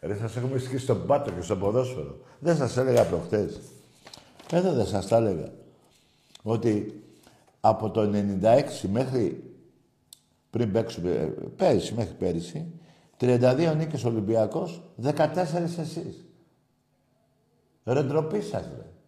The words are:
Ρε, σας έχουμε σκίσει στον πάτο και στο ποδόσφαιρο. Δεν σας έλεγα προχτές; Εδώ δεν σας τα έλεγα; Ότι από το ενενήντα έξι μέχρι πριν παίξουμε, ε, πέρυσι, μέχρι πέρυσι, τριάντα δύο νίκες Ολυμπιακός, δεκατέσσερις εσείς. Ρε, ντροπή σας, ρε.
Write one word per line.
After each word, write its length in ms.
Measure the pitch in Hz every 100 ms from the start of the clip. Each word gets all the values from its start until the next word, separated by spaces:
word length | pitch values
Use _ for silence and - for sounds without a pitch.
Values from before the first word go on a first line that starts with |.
| 82
Ρε, 100 | 104
σας 200 | 113 123
έχουμε 220 | 127 131
σκίσει 240 | - 131
στον 240 | - 107 87
πάτο 240 | 143 -
και 100 | 87
στο 160 | 85 98
ποδόσφαιρο. 600 | 98 117 123 123 71 69 - -
Δεν 180 | 151 160
σας 200 | 127 123
έλεγα 280 | 131 120
προχτές; 560 | 95 87 - 107 92 - - - - _ - - - - -
Εδώ 220 | 170 185
δεν 140 | 135 92
σας 200 | 98 92
τα 100 | 117
έλεγα; 320 | 113 85 - - - _ _ _ _ _ _ -
Ότι 600 | 107 110 117 104 - - - - - _ _ _
από 300 | 113 110 110
το 100 | 98
ενενήντα 500 | 104 101 101 95 104
έξι 380 | 123 - - 98
μέχρι 680 | 107 131 127 95 - - - _ _ _ _ _ - _ _ _
πριν 220 | 113 117
παίξουμε, 380 | 104 107 - 87
ε, 220 | 73 76 - - -
πέρυσι, 380 | 185 110 -
μέχρι 200 | 113 101
πέρυσι, 680 | - 90 85 85 - 170 - - _ _ _
τριάντα 380 | 123 123 127
δύο 200 | 131 165
νίκες 300 | 151 156 135
Ολυμπιακός, 760 | 120 113 101 113 107 160 190 - - -
δεκατέσσερις 840 | 123 151 - 180 170 170 170 -
εσείς. 460 | 156 - - - - _ _ _ _ _ _ _ _ _ _ _ _ _ _ _
Ρε, 180 | - 131
ντροπή 380 | 135 147 156 208
σας, 240 | - - - 64
ρε. 100 | - -